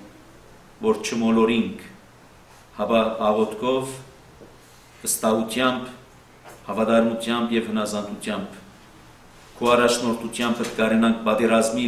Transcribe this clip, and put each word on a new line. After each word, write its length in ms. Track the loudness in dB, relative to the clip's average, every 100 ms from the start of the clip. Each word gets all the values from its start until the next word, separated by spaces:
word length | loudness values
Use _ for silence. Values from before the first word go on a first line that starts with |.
| -20 -20 -20 -20 -20 -20 -20 -4
որ 200 | -2 0
չմոլորինք, 800 | -2 0 2 4 4 2 0 -6 -16 -20 -20 -20 -20 -20 -20 -20 -14 -6
հապա 220 | 0 2 2 0 0
աղոթքով, 580 | 2 0 -2 -2 -2 -4 -12 -16 -20 -20 -20 -20 -20 -20 -20 -20 -12
վստահությամբ, 800 | -6 -2 0 0 0 0 0 -2 -8 -16 -20 -20 -20 -20 -20 -16 -6
հավատարմությամբ 840 | -2 2 2 2 -2 -4 -2 0 -2
և 120 | -2
հնազանդությամբ, 840 | -4 -4 -6 -8 -10 -8 -8 -8 -16 -20 -20 -20 -20 -20 -20 -20 -20 -18
քո 120 | -2 2
առաջնորդությամբ 920 | 4 4 2 -2 -2 -4 -4 -2 -2
կկարենանք 540 | -4 0 2 4 4 2 0
պատերազմի, 540 | 2 4 4 2 0